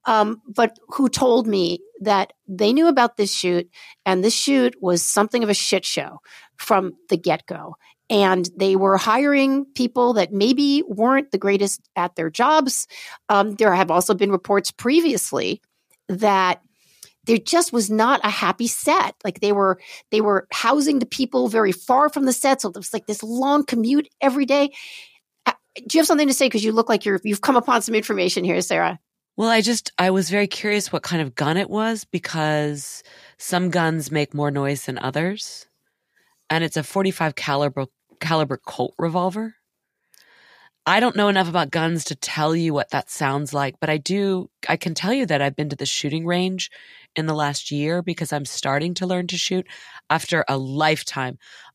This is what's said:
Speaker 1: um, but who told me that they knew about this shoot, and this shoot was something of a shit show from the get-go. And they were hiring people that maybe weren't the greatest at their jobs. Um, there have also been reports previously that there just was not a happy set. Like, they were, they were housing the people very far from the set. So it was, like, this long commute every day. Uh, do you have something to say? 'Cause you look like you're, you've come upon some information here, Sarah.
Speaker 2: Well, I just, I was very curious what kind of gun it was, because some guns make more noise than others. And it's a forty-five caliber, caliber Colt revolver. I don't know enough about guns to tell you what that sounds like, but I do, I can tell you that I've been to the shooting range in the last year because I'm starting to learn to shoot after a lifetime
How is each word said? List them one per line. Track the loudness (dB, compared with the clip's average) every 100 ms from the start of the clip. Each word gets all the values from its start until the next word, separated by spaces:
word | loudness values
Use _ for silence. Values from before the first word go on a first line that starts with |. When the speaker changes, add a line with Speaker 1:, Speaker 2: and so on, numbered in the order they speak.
| 0
Speaker 1:
um, | 2 2 -2 -8
but | 0 0 0 _
who | 0 0
told | 2 4 4 2
me | 0 0 -2 -10 -8
that | 0 0 0 -8 -14
they | 0 2
knew | 4 4
about | 4 2 2
this | -2
shoot, | 0 0 0 -2 -14 -20 -8 -2
and | 2
this | 2
shoot | 0 2 2 2 0
was | 0 0
something | 0 0 0 0
of | 0
a | 0
shit | 0 -2
show | -2 -6 -6 -12 _ -20 -20 _
from | 0 0 0 -8 _
the | -2
get-go. | 0 -2 -4 -14 -12 -18 _ _ _
And | 2 4 4 0 -2
they | 2 4
were | 4 2
hiring | 2 2 4 4 2 0 -2
people | -2 -2 2 2
that | 2 0
maybe | 2 2 2 2 2 -2
weren't | 0 2 2 0
the | -2
greatest | 0 2 0 -4 _ -6
at | -4 -4
their | -6
jobs. | 0 2 4 2 -2 -8 -12 -18 -20 _
Um, | 2 2 4
there | 4
have | 6 4
also | 2 2
been | 2 2
reports | 0 2 0 0
previously | -4 2 4 4 0 -2 -4 -2 -6 _ _ _ _ _
that | -2 2 2 2 0 _ _ _ _ -20 _ 0
there | 0
just | 2 2 2
was | 0 0
not | 2 4 2
a | 0
happy | 0 -2 0 -4
set. | -2 0 2 0 -4
Like, | -8 -2
they | 0
were, | 2 2 0 -6 -20 _
they | 0
were | 2 0 -2
housing | -2 2 2 2 0
the | -2
people | -4 -2 0 0
very | 2 2
far | 0 0 2 4
from | 2 0
the |
set. | 0 2 0
So | -2
it | -8
was, | -8
like, | -10 -8
this | -8
long | -6 -2 2 2 2
commute | 0 2 2 0 _
every | 0 0 0
day. | 2 0 -4 -18 -20 -20 _ _ _ -4
Uh, | -4 _ -20
do | 0 2
you |
have | 4
something | 4 2
to | 2
say? | 2
'Cause | 2
you | 0
look | 2 2
like | 0
you're, | 0 -2
you've | -2 -2
come | 2 2
upon | 2 0
some | 2 -2
information | -2 -2 0 0
here, | 0 -2
Sarah. | 0 0 0 -2 _ _ _ -4
Speaker 2:
Well, | 2
I | 2
just, | 2 -2 -4 -2
I | 2
was | 2 0
very | 0 -2
curious | -2 -2 -2 -2
what | -6
kind | -2 -2
of | -4
gun | -2 -2 0
it | -2
was, | -2 -2 -4 -6
because | -8 -6 -4 0 0 -2 -6 -10 -16 -20 -20 -20 _
some | -4 -2 0
guns | 0 0 -2 -2
make | -2 -2 -2
more | -2
noise | -2 -2 -4 -6
than | -8
others. | -6 -4 -4 -6 -12 -16 -20 _ _ _ _ _ _ _ _
And | -2
it's | -2 -4
a |
forty-five | -4 -2 -2 0 -4
caliber, | -4 -4 0 0 -4 -10 _ _ _
caliber | -2 0 0 -4
Colt | -10 -6 -6 -4
revolver. | -4 -2 -2 -4 -10 -12 _ _ _ _ _ _ _ _ _ _ _ _ 0
I | 2
don't | 2 2
know | 2
enough | 2 0
about | 0 -2
guns | 0 0 -2 -4
to | -8
tell | -8 -2 0 0
you | 0
what | -2 -2
that | -4 -6
sounds | -4 -2 -2 -4
like, | -4 -4 -4
but | -4
I | -4
do, | -2 -2 -2 -2 -6 _ -4
I | -2
can | -2
tell | -4 -2
you | -2 0
that | 0
I've | -2 -2
been | -6
to | -6
the | -6
shooting | -4 -4 -4 -2
range | -2 -2 -4 -10 -12 -20 -20 -14 -6
in | -4
the |
last | -2 -2 -4 -6
year | -4 -2 -2
because | -4 -6 -4
I'm | -6 -6
starting | -6 -2 -2 -2 -4
to | -4
learn | -4 -4
to | -6
shoot | -4 -4 -6 -14 -20 -20 _
after | -4 0 -2 0
a | -2
lifetime | -4 -2 0 0 -4 -6 -8 -8 -18 -20 -18